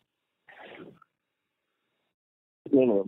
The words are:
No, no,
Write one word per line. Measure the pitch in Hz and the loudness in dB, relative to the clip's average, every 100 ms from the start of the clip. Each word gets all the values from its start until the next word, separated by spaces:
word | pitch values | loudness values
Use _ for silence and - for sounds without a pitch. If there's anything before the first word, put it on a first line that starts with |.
| _ _ _ _ _ - - - - - _ _ _ _ _ _ _ _ _ _ _ _ _ _ _ _ 139 | _ _ _ _ _ -20 -20 -20 -20 -20 _ _ _ _ _ _ _ _ _ _ _ _ _ _ _ _ -2
No, | 135 127 | 0 2
no, | 101 | -2